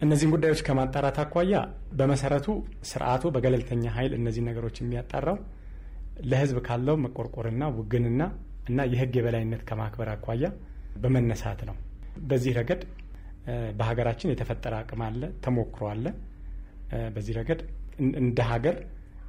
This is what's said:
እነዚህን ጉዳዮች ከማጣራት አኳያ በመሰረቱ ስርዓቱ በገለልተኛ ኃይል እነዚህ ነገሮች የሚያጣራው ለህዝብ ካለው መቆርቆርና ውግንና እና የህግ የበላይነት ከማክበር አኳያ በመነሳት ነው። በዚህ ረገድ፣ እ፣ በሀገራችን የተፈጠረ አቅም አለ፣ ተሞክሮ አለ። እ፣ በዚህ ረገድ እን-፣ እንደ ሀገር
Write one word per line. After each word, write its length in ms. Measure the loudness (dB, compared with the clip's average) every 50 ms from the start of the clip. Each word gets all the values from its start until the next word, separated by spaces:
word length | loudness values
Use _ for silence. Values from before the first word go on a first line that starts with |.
እነዚህን 320 | 4 6 6 8 8 6 6
ጉዳዮች 300 | 6 6 4 4 2 2
ከማጣራት 560 | 2 2 2 2 2 2 2 2 2 2 0
አኳያ 340 | -2 0 2 2 2 4 4 2 2 0 -4 -10 -10 -4 0
በመሰረቱ 540 | 4 4 4 4 4 4 2 2 2 2 0 -2 -2 -4 -6 -10 -10 -10
ስርዓቱ 400 | -8 -4 -2 0 2 2 2 2 2
በገለልተኛ 540 | 2 4 4 4 4 4 2 0 0 0 0 0 0
ኃይል 220 | 0 0 0 0
እነዚህ 300 | 0 0 0 0 0 0
ነገሮች 340 | -2 -2 -2 -4 -4 -4 -4
የሚያጣራው 600 | -4 -2 -2 -4 -4 -4 -4 -2 0 0 0 -2 -4 -8 -12 -14 -14 -14 -12 -12 -12 -12 -10 -10 -10 -10 -10 -6
ለህዝብ 360 | -2 2 4 4 4 4 2 0
ካለው 380 | 0 0 0 0 2 2 4
መቆርቆርና 680 | 2 2 0 -2 -4 -6 -6 -6 -4 -4 -2 0 0 0 0
ውግንና 520 | 0 -2 -2 0 2 2 4 4 4 2 2 0 -2 -6 -10 -12 -12 -10 -4
እና 120 | -2 0 2 2
የህግ 280 | 2 4 2 2 2 4
የበላይነት 460 | 4 4 4 2 2 0 0 -2 -4 -4
ከማክበር 460 | -4 -4 -4 -2 -4 -4 -4 -4 -4
አኳያ 380 | -4 -4 -4 -4 -2 0 0 -2 -2 -6 -10 -12 -12 -12 -12 -10 -6
በመነሳት 640 | 0 2 4 4 6 6 4 2 0 -2 -4 -4 -4 -6
ነው። 140 | -6 -8 -8 -8 -10 -12 -12 -12 -12 -10 -8
በዚህ 320 | -2 0 2 2 4 2 2
ረገድ፣ 260 | 2 2 0 0 -2 -2 -6 -12 -14 -14 -14 -14 -14 -14 -14 -14 -12 -8
እ፣ 80 | -6 -4 -4 -4 -4 -2
በሀገራችን 580 | 0 0 2 2 2 2 2 2 2 0 0
የተፈጠረ 440 | 0 0 0 -2 -2 -4 -2 -4 -4
አቅም 260 | -4 -4 -4 -4 -4 -2
አለ፣ 200 | -2 -2 -4 -4 -6 -6 -4
ተሞክሮ 440 | -2 0 2 2 2 0 -4 -4 -4
አለ። 180 | -4 -2 -2 -4 -4 -4 -6 -10 -12 -12 -12 -12 -10 -10 -10 -10 -12 -14 -14 -10
እ፣ 120 | -6 -4 -4 -4 -4
በዚህ 240 | -4 -4 -4 -2 -2
ረገድ 260 | -2 0 0 0 0 -2 -6 -10 -10 -10 -10 -4 0
እን-፣ 160 | 2 2 2
እንደ 220 | 4 2 2 4 4 4
ሀገር 340 | 4 2 2 2 2 2 0 -4 -10 -12 -14 -16 -16 -16 -14 -14